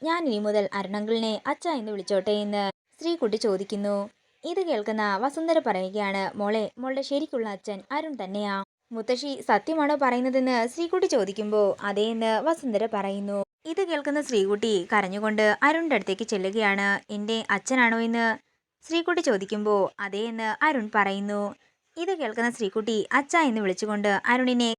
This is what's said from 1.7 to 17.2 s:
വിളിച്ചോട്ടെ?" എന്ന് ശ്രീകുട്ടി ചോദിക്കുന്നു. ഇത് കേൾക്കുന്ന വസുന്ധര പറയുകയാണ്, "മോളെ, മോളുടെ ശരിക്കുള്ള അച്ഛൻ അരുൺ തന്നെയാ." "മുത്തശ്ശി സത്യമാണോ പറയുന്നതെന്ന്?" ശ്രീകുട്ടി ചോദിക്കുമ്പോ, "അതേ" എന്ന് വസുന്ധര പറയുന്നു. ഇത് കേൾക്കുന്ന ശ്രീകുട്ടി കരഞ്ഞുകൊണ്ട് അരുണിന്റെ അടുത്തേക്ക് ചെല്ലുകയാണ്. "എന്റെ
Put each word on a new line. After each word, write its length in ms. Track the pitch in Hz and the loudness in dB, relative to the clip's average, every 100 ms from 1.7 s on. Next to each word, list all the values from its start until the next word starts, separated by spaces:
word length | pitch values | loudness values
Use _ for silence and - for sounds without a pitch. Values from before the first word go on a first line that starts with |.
| 285 214 | -4 -4
വിളിച്ചോട്ടെ?" 400 | 202 - 202 190 | -6 -2 0 2
എന്ന് 400 | 208 208 202 196 - _ - | 0 0 -2 -2 -4 _ -8
ശ്രീകുട്ടി 360 | 320 339 220 220 | -4 -2 0 0
ചോദിക്കുന്നു. 720 | 233 190 196 208 202 202 202 _ _ _ 320 | 0 0 -2 -4 -2 -2 -4 _ _ _ -6
ഇത് 160 | 349 349 | -2 0
കേൾക്കുന്ന 520 | 233 214 220 208 196 | -2 -2 0 0 0
വസുന്ധര 440 | 262 302 330 320 247 | -2 -2 0 2 2
പറയുകയാണ്, 720 | 196 185 208 202 196 190 - | -2 -2 -4 -2 -2 -4 -2
"മോളെ, 340 | 202 220 208 - | -2 -2 -2 -6
മോളുടെ 240 | 262 269 | -6 -6
ശരിക്കുള്ള 480 | 269 285 302 262 220 | -2 -2 -2 -4 -6
അച്ഛൻ 320 | 196 - 196 - | -6 -8 -10 -6
അരുൺ 260 | 285 320 254 | -6 -6 -8
തന്നെയാ." 400 | 190 202 208 196 196 _ - | -6 -4 -2 -2 -6 _ -14
"മുത്തശ്ശി 500 | 226 220 247 285 269 - | -8 -2 -2 -2 -6 2
സത്യമാണോ 500 | 208 254 320 294 294 | 2 2 0 2 2
പറയുന്നതെന്ന്?" 680 | 269 240 254 262 254 240 233 | 2 2 2 2 2 2 0
ശ്രീകുട്ടി 380 | 330 339 370 370 | -2 -2 0 2
ചോദിക്കുമ്പോ, 720 | 269 202 196 208 214 202 - | 2 0 -2 0 4 4 2
"അതേ" 300 | 202 202 214 | -2 0 0
എന്ന് 300 | 226 226 220 | 0 0 2
വസുന്ധര 480 | 277 320 277 202 220 | 2 0 0 0 0
പറയുന്നു. 520 | 214 196 196 202 202 196 _ 320 | -2 -4 -4 -4 -4 -4 _ -8
ഇത് 180 | 330 | -2
കേൾക്കുന്ന 380 | 359 302 285 294 | 0 -2 0 -2
ശ്രീകുട്ടി 680 | 285 233 196 208 226 202 175 | 0 2 2 2 2 0 2
കരഞ്ഞുകൊണ്ട് 640 | 214 190 196 214 214 214 208 | 2 2 -2 -2 4 4 4
അരുണിന്റെ 320 | 285 320 330 233 | 4 2 2 0
അടുത്തേക്ക് 280 | 196 190 | 0 -4
ചെല്ലുകയാണ്. 920 | 226 202 190 220 208 196 202 202 - | -2 -2 -2 0 2 2 0 -2 -4
"എന്റെ 320 | 208 | -8